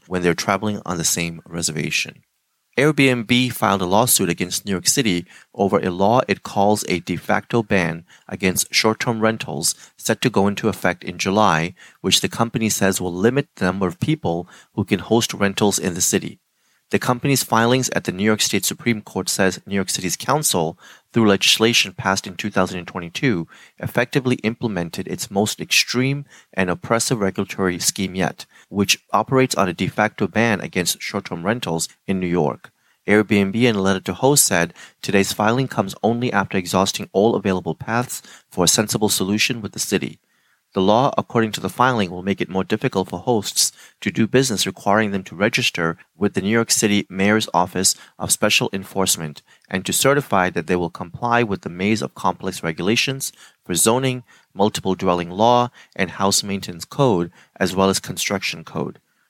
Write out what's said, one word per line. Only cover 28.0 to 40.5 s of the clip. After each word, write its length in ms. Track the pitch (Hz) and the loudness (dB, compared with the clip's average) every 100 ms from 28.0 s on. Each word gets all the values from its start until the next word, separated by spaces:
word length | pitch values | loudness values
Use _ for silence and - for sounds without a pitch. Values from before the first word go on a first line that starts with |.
| 92 | -4
yet, 320 | 90 87 - - - _ | -2 -4 -4 -18 -20 _
which 300 | 98 98 - _ | -2 0 0 _
operates 440 | 101 117 131 131 - | -2 2 2 2 2
on 120 | 92 | -2
a 60 | |
de 140 | 87 95 | 0 -2
facto 400 | - 107 - 101 | 2 0 0 -2
ban 340 | 107 117 98 | 2 2 0
against 400 | 82 92 85 - | -2 -4 -2 -4
short-term 420 | - 101 - 87 | -6 -8 -6 -6
rentals 460 | 87 123 92 82 - _ - | -2 -2 -2 -4 -4 _ -4
in 140 | 95 | -2
New 80 | 90 | 0
York. 440 | 87 73 - - _ _ _ - | 2 0 -2 -12 _ _ _ 2
Airbnb, 480 | 104 104 104 98 107 | 2 4 2 2 2
in 200 | 123 104 | 2 2
a 60 | |
letter 200 | 98 95 | 2 0
to 120 | 92 | -2
hosts, 320 | 87 131 143 - | 0 2 4 2
said, 300 | 90 85 - - _ | 2 0 -4 -20 _
"Today's 320 | - 98 98 | 0 2 2
filing 340 | - 107 123 131 | 2 2 2 0
comes 280 | - 98 - | -2 -4 -2
only 280 | 107 117 123 | 0 0 0
after 280 | 98 98 98 | 0 0 -2
exhausting 500 | 87 92 95 - 98 | 0 0 0 -2 -2
all 240 | 98 110 110 | 2 2 2
available 380 | 98 92 87 | 0 -2 -4
paths 480 | 78 - 113 127 - - - _ | -8 -4 -4 -4 -10 -14 -20 _
for 140 | - 87 | 0 2
a 20 | |
sensible 420 | - 107 110 107 | 2 0 0 0
solution 520 | - 95 107 - 120 | 0 0 2 0 -2
with 100 | 101 | -8
the 80 | 104 | -8
city." 400 | - 95 - - _ _ _ | -2 -2 -2 -10 _ _ _